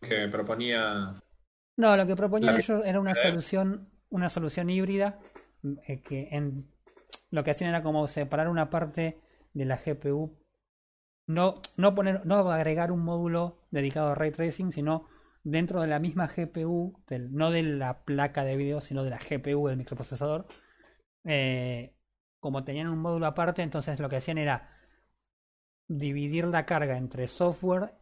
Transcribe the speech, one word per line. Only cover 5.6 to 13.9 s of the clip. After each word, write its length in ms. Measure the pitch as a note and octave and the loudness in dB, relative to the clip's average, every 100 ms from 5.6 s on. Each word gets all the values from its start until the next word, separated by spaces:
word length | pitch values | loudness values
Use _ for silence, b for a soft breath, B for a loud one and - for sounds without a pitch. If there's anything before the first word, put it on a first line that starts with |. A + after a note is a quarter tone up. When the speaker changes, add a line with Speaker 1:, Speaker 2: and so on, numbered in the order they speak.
| C#3+ C#3 - | -8 -8 -8
Speaker 2:
eh, 140 | C3+ | -10
que 280 | - C3+ C#3+ | -6 -8 -4
en, 380 | D3 C#3+ C3+ C3+ _ _ - _ - _ | -4 -4 -4 -10 _ _ -20 _ -18 _
lo 140 | D#3 | -2
que 80 | D3 | 0
hacían 180 | C#3+ F3 | 0 0
era 140 | E3+ | 0
como 240 | D#3 D3+ C#3+ | 0 0 0
separar 420 | - C#3 D3+ E3 | -2 -2 0 2
una 200 | E3 D#3 | 2 0
parte 520 | E3 D#3 E3 E3 D#3+ b b b | 0 -2 -2 -2 -4 b b b
de 120 | C#3+ C3 | -4 -2
la 140 | C3 | -2
G 160 | - C#3+ | -2 -4
P 140 | C#3+ | -2
U, 260 | C#3+ D#3 - _ _ _ _ _ _ _ _ - | -2 -2 -8 _ _ _ _ _ _ _ _ -4
no, 280 | D#3+ F#3 G3 - - | 2 2 2 -6 4
no 180 | G3 G3 | 4 6
poner, 300 | F#3+ F#3+ E3+ | 2 0 2
no 260 | G3+ F#3 | 4 4
agregar 400 | D#3+ D#3 D#3 E3+ | 2 2 2 2
un 100 | F3 | 0
módulo 680 | E3+ E3+ E3+ E3+ F3 - _ | 0 0 0 0 -2 -6 _
dedicado 400 | C#3+ C#3 | -2 0